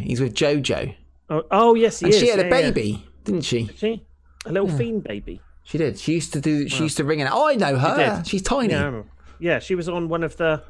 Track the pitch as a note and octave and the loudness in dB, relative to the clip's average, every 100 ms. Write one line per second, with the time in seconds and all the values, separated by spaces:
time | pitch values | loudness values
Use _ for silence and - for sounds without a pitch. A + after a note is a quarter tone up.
0 | G2+ A#2+ C3 G#2+ D3+ D3 C3+ E2 - - | -4 -2 -2 0 0 2 0 -2 -4 -10
1 | - _ - D#3 - F#3+ A#3 A#3 A3+ - | -20 _ -6 -4 0 4 6 6 4 2
2 | F3 G#3 A#3+ G#3 F3+ B3+ D3+ - G#2+ G#2 | 4 6 6 4 4 4 2 0 -2 -4
3 | - - - F#3 - A#2+ G#2+ - G#3+ A3+ | -10 -12 -4 -4 0 -2 -2 -4 -6 -6
4 | - _ _ - - F#3 G3 D3 A#3 A3 | -12 _ _ -16 -4 -2 0 0 -2 -4
5 | - G#2 - F2 - - - D3+ D3+ G2+ | -6 -10 -10 -16 -18 -20 -8 -4 -2 -4
6 | - E3 D#3+ D3+ D#3 D3 C#3+ - D#3 - | -4 -4 -2 -4 0 0 -2 -2 -2 -2
7 | C#3+ D#3 C3+ A#3+ D4+ B3+ D#3+ C3 D3+ C4+ | -2 0 0 2 2 2 2 2 2 2
8 | A#3 G3+ E3 G3 F#3+ C4+ A3+ D3+ C#3+ A#2 | 2 0 -4 -4 0 0 0 0 -2 -6
9 | G#2 - - - E3+ C3 - F#3 E3 F3 | -12 -20 -20 -6 -2 -2 0 -4 -2 -4
10 | E3+ E3 D#3+ - E3 D#3 - | -2 -2 -4 -2 0 0 -4